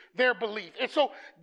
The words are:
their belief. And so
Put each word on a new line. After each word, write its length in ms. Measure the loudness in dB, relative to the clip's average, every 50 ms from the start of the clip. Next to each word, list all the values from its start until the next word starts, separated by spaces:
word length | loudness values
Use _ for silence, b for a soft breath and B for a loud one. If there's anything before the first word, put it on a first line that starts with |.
| B B B
their 200 | 2 2 2 4
belief. 380 | 2 -2 -4 -4 -6 -8 -10 -6 -6
And 120 | -6 -2
so 200 | 2 2 2 2 B B B B B _